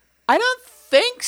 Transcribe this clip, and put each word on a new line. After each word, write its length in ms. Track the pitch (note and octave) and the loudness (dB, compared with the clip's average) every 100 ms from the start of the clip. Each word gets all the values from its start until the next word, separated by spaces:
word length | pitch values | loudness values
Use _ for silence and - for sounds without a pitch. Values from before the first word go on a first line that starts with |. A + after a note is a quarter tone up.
| _ _ - | _ _ -2
I 100 | D4+ | 0
don't 240 | B4 B4+ | 0 -4
think 560 | - - - C4+ A#4+ B4 | -10 -20 -2 0 0 -4